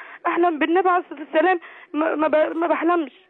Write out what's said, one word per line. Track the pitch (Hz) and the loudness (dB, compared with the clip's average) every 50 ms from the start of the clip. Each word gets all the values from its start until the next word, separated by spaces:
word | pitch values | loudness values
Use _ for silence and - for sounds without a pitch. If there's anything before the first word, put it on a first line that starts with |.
| - - - - - | -10 -18 -18 -8 -4
أحلم | 349 330 339 349 349 320 269 | -2 0 2 2 2 2 0
بالنبي | 320 320 330 381 349 370 | 0 0 2 2 4 2
عليه | 349 359 - | 2 2 0
الصلاة | - 302 277 | -4 -10 -16
والسلام، | 302 - - 311 311 370 370 339 - - - - - - - | -10 -2 0 2 2 2 2 0 -4 -10 -20 -20 -18 -8 -4
ما، | 294 320 320 - | -2 -2 -2 0
ما | 294 311 | 0 0
ب-، | 302 294 311 311 - - | 2 2 2 2 0 -2
ما | 320 339 | -2 -2
بحلمش. | 320 311 - 311 339 349 339 294 247 - - _ | -2 0 0 0 0 0 0 -2 -4 -10 -18 _